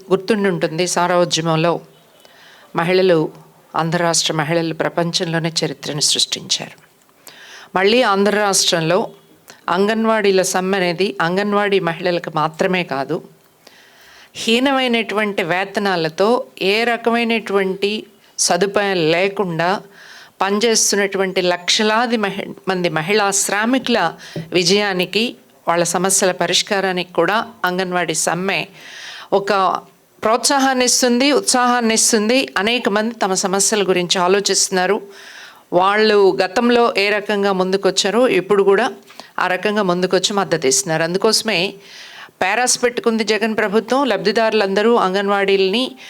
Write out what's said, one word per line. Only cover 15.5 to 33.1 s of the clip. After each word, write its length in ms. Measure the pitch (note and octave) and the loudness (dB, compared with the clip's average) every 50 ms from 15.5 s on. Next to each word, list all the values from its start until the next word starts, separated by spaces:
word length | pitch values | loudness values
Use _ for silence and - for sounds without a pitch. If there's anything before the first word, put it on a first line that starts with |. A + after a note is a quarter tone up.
| F3 F#3 G3 G3 G3 A3+ G3+ G3 F#3 E3+ D#3+ D#3+ D#3 - G3 G#3+ B3 A#3+ - - - - - | -2 -2 -2 -4 -4 -2 -2 0 0 0 -2 -2 0 0 2 2 2 0 -2 -6 -8 -4 -2
ఏ 220 | F#3 G3+ A3 A#3 | 0 0 2 0
రకమైనటువంటి 1200 | A#3+ A#3 A3+ A#3 A#3+ A3+ A#3 A#3 A3+ A#3 A3+ A3 - G3 G3 F#3+ F#3+ F#3+ F#3+ - G3+ G#3+ G#3+ - - - _ _ - _ - | 0 -2 -2 0 0 0 0 0 0 -2 -2 -2 -2 0 0 0 0 -2 -2 -2 -2 -2 -4 -8 -12 -20 _ _ -16 _ -4
సదుపాయం 580 | - - F3 F3+ G3 G3+ G3 G#3+ G3+ G3 G3 F3+ D#3+ D3+ | 0 0 2 2 0 0 0 0 0 0 0 0 2 2
లేకుండా 680 | E3 E3+ F#3+ G3+ G3 G3+ G#3 F3+ E3 D#3+ E3 F3 G3 A3+ - - - - - - - - - - _ - | 2 2 2 0 -2 -2 -4 -2 -2 -2 0 0 -2 -2 -6 -12 -20 -20 -20 -20 -20 -20 -20 -20 _ -4
పనిచేస్తున్నటువంటి 1040 | F#3+ G3 G3 G#3 G3+ A#3+ A3+ G#3+ - - - G3+ G3+ F#3+ G3 F#3+ G3 F#3+ F#3 F#3+ F3+ | -2 -2 0 0 2 2 2 2 0 0 0 0 0 0 0 -2 -2 0 0 0 0
లక్షలాది 720 | F3+ F3 F3 F3 F3 - - A3 G#3+ G#3+ A3+ B3 A#3+ A#3 | 0 0 -2 -2 -2 0 2 2 2 2 2 0 0 0
మహి-, 360 | A#3 G#3 G3 G3 - - - - - - - | 0 -2 -2 -4 -6 -10 -12 -14 -8 -6 -4
మంది 200 | F#3+ F#3 F3 F3 | -2 0 -2 0
మహిళా 420 | D#3 D#3+ D#3 E3+ G#3 G#3+ G#3 G3 | -2 -2 -2 0 0 2 2 2
శ్రామికుల 840 | F#3+ G3 - - G3 G3+ A3 A#3 C4 C4 - - A#3+ G#3+ F3+ D#3+ - - - - - - D#3+ - - | 0 0 -2 -2 -2 -2 0 0 0 0 0 0 0 0 0 0 -2 -6 -14 -12 -12 -12 -10 -2 -2
విజయానికి, 840 | F3 F3+ D#3+ G3 G3+ G#3 G3+ F#3+ F3+ F3+ F3+ - G3+ A3+ A#3+ A#3+ - - _ _ - _ - | 0 2 2 2 2 2 0 0 -2 -2 -2 -2 -2 -2 -2 -4 -10 -18 _ _ -8 _ 0
వాళ్ళ 160 | E3+ F3 F3 | 0 2 0
సమస్యల 480 | E3+ - F#3 F3 G3 F#3+ - G#3+ F#3 F3+ | 0 0 0 0 0 2 2 2 0 0
పరిష్కారానికి 800 | F3+ F3 E3+ F3+ - - - G#3+ G3 F#3+ F#3+ F#3 F3+ F3 F3+ - | 0 -2 0 0 -2 0 0 -2 -2 0 -2 -2 -4 -6 -2 0
కూడా 340 | - E3+ E3+ G3+ A3+ A3+ - - - - | 0 2 2 2 0 -2 -4 -6 -4 -4
అంగన్వాడీ 500 | F3+ F3+ F3+ F#3 F3+ F3+ F3+ F3 D#3 D#3+ | -2 -2 -2 -2 -2 -2 -2 -2 -2 -2
సమ్మె 520 | D#3 - F3+ E3 E3+ F#3 G3 F#3+ D#3+ - - - - - - - - - - - - - - - | -2 -2 -2 -2 -2 -2 -2 -2 -4 -4 -8 -12 -18 -20 -20 -18 -18 -16 -16 -16 -18 -6 -2 -2
ఒక 480 | G3 G3 G#3 G#3+ G3 F#3+ F3+ D#2+ - - - - _ _ _ _ _ - | 0 0 0 2 2 2 2 0 -2 -6 -12 -20 _ _ _ _ _ 0
ప్రోత్సాహాన్ని 600 | G#3+ A3+ B3 A#3+ - C#4+ C#4 C4+ C4+ C4 B3+ B3 | 0 0 2 2 0 2 2 2 2 2 2 0
ఇస్తుంది, 480 | B3 - - C4 B3 A#3+ A#3+ C4+ C#4+ C#4+ | 0 2 2 2 2 2 2 2 2 2
ఉత్సాహాన్ని 600 | - - - - B3+ B3 B3 A#3+ B3 A#3 A3 A3 | 2 0 0 0 2 2 2 2 2 2 2 2
ఇస్తుంది. 540 | A3 - - - A3 G#3 G#3+ B3 C4 C4 - - G3 | 2 2 2 2 2 2 2 2 0 0 -2 -4 -4
అనేక 300 | F#3+ A3 A#3+ B3 A#3 A#3+ | -2 -2 -2 0 0 0
మంది 260 | G3 G#3 G#3+ A3+ | 0 0 0 -2